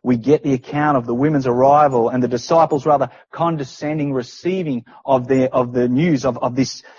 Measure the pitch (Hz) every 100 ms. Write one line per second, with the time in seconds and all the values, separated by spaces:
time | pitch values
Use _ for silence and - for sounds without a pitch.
0 | 123 120 120 147 147 127 - 147 151 135
1 | 117 120 151 147 127 123 135 147 147 123
2 | 113 123 123 120 - 165 156 147 151 143
3 | 131 - _ - 170 156 131 - 151 156
4 | 143 131 117 - 175 190 156 123 - -
5 | - 131 123 131 127 135 123 123 123 127
6 | 175 135 131 120 131 123 127 - -